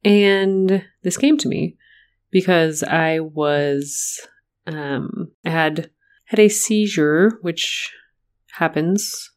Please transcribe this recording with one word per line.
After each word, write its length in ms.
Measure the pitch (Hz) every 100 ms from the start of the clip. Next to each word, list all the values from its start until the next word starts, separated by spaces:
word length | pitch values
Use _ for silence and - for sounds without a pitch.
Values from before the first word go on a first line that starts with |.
And 800 | 208 202 202 196 196 190 190 196 - _
this 140 | 180 -
came 200 | 285 302
to 100 | -
me 300 | - 165 - _ _ _ _ _
because 500 | 185 185 175 160 151
I 380 | - 160 160 160
was, 1000 | 156 151 147 147 143 143 143 - - - - _ _ _ -
um, 680 | 156 143 135 - - 165 _ 165
I 60 |
had, 400 | 165 156 156 - _ _ _ _
had 140 | 214
a 100 | 214
seizure, 880 | 214 - 214 208 180 151 156 208 220
which 500 | 175 165 - - - - _ _ _ _ _
happens 760 | - 165 151 165 202 - - -